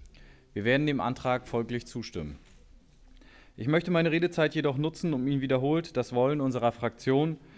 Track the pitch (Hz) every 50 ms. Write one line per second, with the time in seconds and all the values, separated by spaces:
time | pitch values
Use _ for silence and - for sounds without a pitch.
0 | - - - - - - - - - _ - 107 101 117 127 143 151 151 143 120
1 | 87 120 131 - - 127 127 127 - - - 117 117 113 120 120 - - - 123
2 | 110 - - 90 78 73 73 - - - - - - - - - - _ _ -
3 | - - - - - - - - - - _ - 110 135 156 170 175 180 175 165
4 | 165 165 156 165 170 170 170 170 156 151 - 156 151 147 131 135 151 160 156 -
5 | - 170 147 127 127 139 143 139 131 131 135 127 131 143 156 165 165 - - 127
6 | 117 - 123 120 127 139 147 147 135 131 123 123 117 117 - - 120 113 - -
7 | - 131 131 139 156 160 156 - - - -